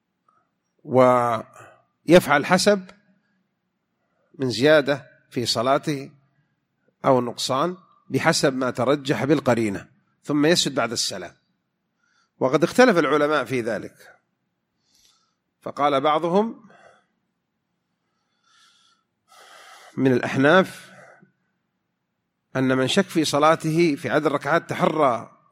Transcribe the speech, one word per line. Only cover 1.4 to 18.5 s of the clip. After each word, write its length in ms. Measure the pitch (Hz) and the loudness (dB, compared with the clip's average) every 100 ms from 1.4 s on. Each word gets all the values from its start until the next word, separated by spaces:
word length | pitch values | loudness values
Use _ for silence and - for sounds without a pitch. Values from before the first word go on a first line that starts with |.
| - - - _ _ _ - 180 147 143 123 | -8 -20 -20 _ _ _ 4 4 6 0 2
حسب 460 | 180 208 202 185 - _ _ _ _ _ _ _ _ _ _ _ _ _ - | 0 2 0 -4 -20 _ _ _ _ _ _ _ _ _ _ _ _ _ -8
من 140 | 131 | -6
زيادة 600 | 107 143 156 135 139 - _ _ | 0 4 4 2 -4 -8 _ _
في 160 | 131 113 | -6 -4
صلاته 680 | 120 127 143 160 139 143 _ _ _ _ _ _ _ _ _ - | -2 0 -2 -2 -8 -10 _ _ _ _ _ _ _ _ _ 0
أو 160 | 127 | 0
نقصان 560 | 120 107 - 131 170 180 _ _ - | 0 -6 -6 -4 -4 -6 _ _ -8
بحسب 440 | 127 156 165 151 | -2 0 2 0
ما 180 | 131 127 | -2 -4
ترجح 520 | 123 120 147 135 117 | -2 -2 -2 -4 -4
بالقرينة، 680 | 131 151 - 117 110 95 - _ _ _ | -2 0 0 0 -2 -6 -12 _ _ _
ثم 220 | - 147 147 | -6 0 2
يسجد 300 | 175 160 131 | 0 -2 -4
بعد 160 | 117 | -4
السلام. 440 | 117 - 98 87 - _ _ _ _ _ _ _ _ _ - | -4 -8 -10 -16 -20 _ _ _ _ _ _ _ _ _ -6
وقد 240 | 131 147 | -2 0
اختلف 340 | - - 254 170 | 0 4 4 4
العلماء 480 | 143 147 147 151 120 | 2 2 0 -2 -2
في 160 | 127 | -4
ذلك، 540 | 113 98 104 - - _ _ _ _ _ _ _ _ _ _ _ _ _ _ _ | -4 -6 -10 -18 -20 _ _ _ _ _ _ _ _ _ _ _ _ _ _ _
فقال 400 | - - 143 135 | -12 -4 0 0
بعضهم 680 | 147 156 165 190 226 - - _ _ _ _ _ _ _ _ _ _ _ _ _ _ _ _ _ _ | 0 0 0 -2 -2 -8 -20 _ _ _ _ _ _ _ _ _ _ _ _ _ _ _ _ _ _